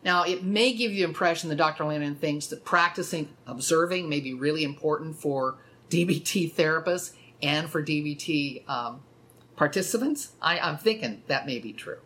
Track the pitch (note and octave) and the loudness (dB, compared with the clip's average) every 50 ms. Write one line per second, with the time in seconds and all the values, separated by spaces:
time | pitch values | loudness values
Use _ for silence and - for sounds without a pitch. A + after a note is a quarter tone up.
0 | _ F#3 F3+ F3+ F3 E3+ F#3 F3+ F#3 F#3 G3+ G#3 A3+ C4 B3+ A3 A#3+ A3+ G3+ G3 | _ 4 4 4 4 2 0 -2 0 0 2 4 4 4 4 2 -2 -2 2 2
1 | F3+ E3 D#3 - F#3 F3 E3+ E3 E3+ E3 D3+ D3 E3 D#3 D#3 - D#3 D3+ D3+ D3+ | 0 0 0 2 2 2 2 2 -2 -4 0 2 2 2 2 0 -2 -2 -2 -2
2 | D3 D3 C#3+ C#3+ - D3+ D3 D3 D3 - - A#2+ - - - F3 E3+ E3 - - | -2 -4 -4 -2 -2 -2 -2 -2 -4 -8 -10 -10 -4 2 4 4 4 4 2 -2
3 | F3 - - E3 D3+ D3 - - - - B2+ - C3+ - E3 D#3+ E3 F3 F#3 F#3 | -4 -4 -4 -4 -4 -6 -10 -18 -14 -12 -10 -6 0 2 4 4 4 4 2 -2
4 | F3+ D#3 D3 D3 C#3 C3 C3 B2+ C3+ D3 D3+ D#3+ D#3 C#3+ C#3+ - - D#3 D3+ D3+ | -2 -2 -2 -2 -2 -4 -6 -2 0 0 2 2 0 -2 -2 -2 0 0 0 0
5 | D#3 D#3+ D#3 - - D3+ C#3+ C3+ C3 C3 C3 - - - - - - - - E3+ | -2 -8 -10 -4 -4 -2 0 0 0 -2 -2 -4 -14 -20 -20 -20 -8 0 2 2
6 | F3 F3+ F3+ D3 - - - G3+ E3+ D#3+ - - E3 D#3 D#3 E3 D#3+ F#3 F3 F3+ | 4 4 2 0 0 -2 0 0 0 0 2 2 2 4 4 2 2 0 0 0
7 | F3 - - - - - - - - C#3+ D3 D3+ D#3+ D#3 - E3 D3 D3+ D#3 D3 | -2 -8 -14 -18 -20 -20 -12 -4 0 0 2 2 0 0 -2 -4 -2 0 -2 -2
8 | D3 D3+ D3 C#3+ - - D#3+ D3 C#3+ C#3 B2+ B2+ - - C#3+ B2 A#2+ A#2+ A#2+ B2+ | 0 -2 -6 -6 -4 -2 0 0 0 -2 -6 -10 -8 -6 -6 -4 -4 -6 -8 -12
9 | - - - - - - - - - _ - - D3+ D3 - F#3+ F3+ - - A3+ | -18 -20 -20 -20 -20 -20 -20 -20 -20 _ 0 2 2 2 2 0 -2 0 0 0
10 | B3 C#4+ D4+ C#4+ - - - - - D#3+ E3+ F3 - E3+ D#3 D3+ - A3 A3 A3 | 0 0 -2 -2 -6 -12 -12 -4 -2 0 0 0 0 -2 -4 0 0 0 0 2
11 | - A#2+ G#2+ - - - C#3+ C3 - C#3+ C3 A#2+ G#2 A2 G2+ - - - - - | -2 -6 -6 -8 -4 -2 -2 -2 0 -2 -6 -6 -6 -10 -12 -12 -12 -12 -12 -12
12 | - | -14